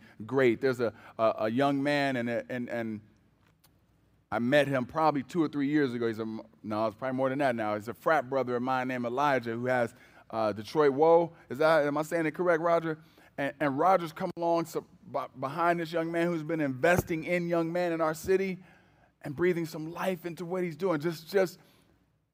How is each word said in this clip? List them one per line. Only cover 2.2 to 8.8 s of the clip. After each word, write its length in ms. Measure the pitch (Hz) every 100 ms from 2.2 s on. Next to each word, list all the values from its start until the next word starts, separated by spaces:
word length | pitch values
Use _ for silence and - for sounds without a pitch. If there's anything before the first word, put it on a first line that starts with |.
| 117
and, 400 | 117 - 123 120
and 320 | 117 113 107 - _ _ _ _ _ _ _ _ _ _ _ _
I 80 | 110
met 300 | 120 147 139
him 180 | 135 120
probably 380 | 156 156 143
two 180 | 131 180
or 60 | 151
three 180 | 147 139
years 280 | 151 135
ago. 120 | 120 117
He's 140 | 110
a, 60 | 110 110 - _
no, 240 | 104 107 110
it's 80 |
probably 220 | 104 131 131
more 120 | 131
than 120 | 131
that 160 | 139 117
now. 180 | 107
He's 140 | 107 110
a 60 |
frat 360 | 107 170 156 127
brother 240 | 135 123
of 80 | 120
mine 240 | 127 131